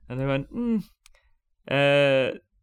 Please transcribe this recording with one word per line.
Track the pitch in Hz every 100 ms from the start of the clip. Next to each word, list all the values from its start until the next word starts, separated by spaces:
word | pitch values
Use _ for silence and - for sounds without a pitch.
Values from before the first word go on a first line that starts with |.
| -
And | 127
they | 135
went, | 135 -
"Hmm." | 240 240 220 - _ - _ _ _ _ _ -
Uh, | 135 143 143 139 135 127 - _ _